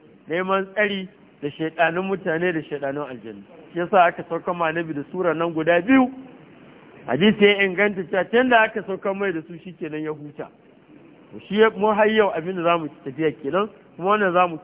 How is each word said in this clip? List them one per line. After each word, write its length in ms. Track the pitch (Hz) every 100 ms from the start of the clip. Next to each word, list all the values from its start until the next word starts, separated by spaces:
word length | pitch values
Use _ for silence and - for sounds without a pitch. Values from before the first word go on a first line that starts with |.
| - - -
neman 360 | 170 185 196 190
tsari 340 | 220 208 196 185 - - _
da 60 | 147
shaiɗanun 560 | - 160 160 165 170 190
mutane 440 | 196 190 160 180
da 60 | 160
shaiɗanun 480 | 147 143 139 143 135
aljanu. 340 | 120 110 101 98 - -
Shi 60 | 170
yasa 240 | 175 196
aka 200 | 175 170 -
sauka 240 | 165 185
ma 140 | 175 160
Annabi 260 | 165 160
da 100 | 143 139
sura 220 | 180 175
nan 180 | 156 170
guda 280 | 160 156 175
biyu. 300 | 190 269 254 - - - - - - - - - -
Hadisi 360 | 131 208 - 202
ya 180 | 196
inganta 400 | 196 180 208 190
cewa 220 | 165 190 180
tun 240 | 233 254
da 120 | 226
aka 220 | 220 226
sauka 300 | 190 185 202
mai 180 | 196 196
da 80 | 165 156
su, 100 | 165
shikenan 380 | 185 156 160 151
ya 80 | 156
huta. 380 | 147 147 143 117 - _ _ _ - - - -
To 80 | 104 -
shi 120 | 202
ya, 100 | 220
mu 180 | 202 214
har 200 | 208 220
yau 240 | 220 196 160
abin 200 | 165 190
da 80 |
za 140 | 170 170
mu 100 | 151 -
tafiya 280 | 143 131 156 151
kenan, 280 | 139 175 214 - - -
kuma 140 | 185
wannan 240 | 214 190
za 140 | 180 180
mu 100 | 156